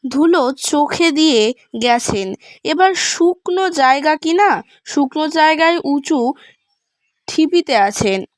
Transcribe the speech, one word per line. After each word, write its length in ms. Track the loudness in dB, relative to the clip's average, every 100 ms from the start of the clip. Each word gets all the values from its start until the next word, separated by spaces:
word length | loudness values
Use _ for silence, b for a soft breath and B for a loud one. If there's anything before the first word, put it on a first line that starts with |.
ধুলো 400 | -4 0 2 2 0 -4
চোখে 440 | -4 -2 -2 0 0
দিয়ে 300 | 2 2 4 0 -2 b -4
গেছেন। 460 | 0 0 0 -4 -6 -10 B B -6
এবার 260 | 2 2 2 -4
শুকনো 600 | 0 0 0 -4 -2 -2
জায়গা 400 | 0 2 2 0 -2
কি 160 | -2
না? 180 | 0 0 0 -6 b -6
শুকনো 400 | -2 -2 -2 -2
জায়গায় 480 | 2 2 2 2 0 -2
উঁচু 340 | -4 -2 0 0 -4 b b _ _ _ _ _ _ -8
ঢিপিতে 480 | -2 0 0 0 0
আছেন। 400 | 0 0 -2 -2 -6